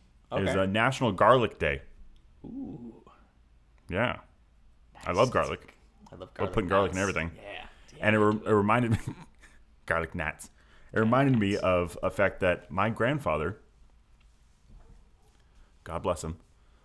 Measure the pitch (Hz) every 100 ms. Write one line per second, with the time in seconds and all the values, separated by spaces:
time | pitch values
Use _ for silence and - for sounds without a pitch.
0 | _ _ - 95 95 95 95 104 120 131
1 | 123 90 104 127 110 - 76 69 - -
2 | - - - - - 262 269 - 120 110
3 | - - _ _ _ _ _ _ - 87
4 | 120 - - _ _ _ - _ _ -
5 | - 90 123 92 71 87 - - _ _
6 | - 90 92 - 98 113 90 98 95 92
7 | 98 85 82 80 104 92 - - - -
8 | 107 107 107 107 - 107 101 117 117 110
9 | - - - - - - - - - 82
10 | 82 90 76 - - - _ - - -
11 | 110 123 139 123 98 101 95 90 87 -
12 | 92 - 98 - 92 85 - 92 107 110
13 | 113 147 85 76 76 101 - _ - _
14 | _ _ - _ _ _ _ - - -
15 | - _ _ _ _ - - _ - 82
16 | 95 87 80 85 _ _ _ _